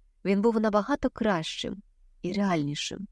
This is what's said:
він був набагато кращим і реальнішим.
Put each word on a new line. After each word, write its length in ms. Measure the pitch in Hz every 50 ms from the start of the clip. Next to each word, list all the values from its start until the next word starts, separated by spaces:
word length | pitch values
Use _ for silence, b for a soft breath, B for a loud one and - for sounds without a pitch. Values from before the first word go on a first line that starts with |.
| _ _ _ _ -
він 160 | 180 196 202
був 180 | 202 233 220 226
набагато 500 | 220 214 196 208 196 262 285 - - 254
кращим 760 | - - 220 220 190 160 160 - - - - - 190 196 - _ _ _ - - _ _
і 120 | - 180 185
реальнішим. 720 | 196 202 190 175 160 143 143 147 - - - - - 208 -